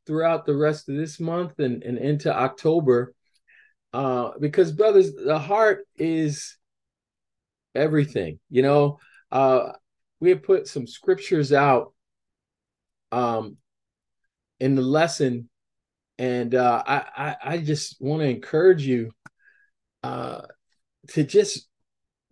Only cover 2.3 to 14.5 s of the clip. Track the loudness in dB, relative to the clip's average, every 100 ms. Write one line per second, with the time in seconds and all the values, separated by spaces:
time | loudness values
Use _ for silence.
2.3 | 0 -2 -2 0 2 4 2 0 _ _
3.3 | _ _ _ _ _ _ -6 -4 -2 -4
4.3 | -4 -2 2 0 2 4 6 4 0 -2
5.3 | -2 0 2 2 2 -6 -6 -2 0 -2
6.3 | -4 -12 -20 _ _ _ _ _ _ _
7.3 | _ _ _ _ -2 0 0 0 -4 -6
8.3 | -8 _ 0 4 4 2 -2 _ _ -6
9.3 | 0 2 2 0 -10 _ _ _ 0 2
10.3 | 2 2 0 0 -10 -10 -8 -2 -2 0
11.3 | 0 2 4 4 2 0 _ _ _ _
12.3 | _ _ _ _ _ _ _ -8 -2 -2
13.3 | -2 -6 -14 _ _ _ _ _ _ _
14.3 | _ _